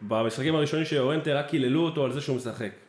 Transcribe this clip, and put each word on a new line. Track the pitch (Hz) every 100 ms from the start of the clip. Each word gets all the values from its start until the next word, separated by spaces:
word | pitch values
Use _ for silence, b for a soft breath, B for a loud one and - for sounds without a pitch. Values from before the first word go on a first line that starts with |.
במשחקים | 104 110 117 120 143
הראשונים | 160 147 156
שיורנטה | 160 147 131 156 151
רק | 143 143
קיללו | 160 127 147
אותו | 165 156
על | 131
זה | 135
שהוא | 139 127
משחק. | 117 107 104 -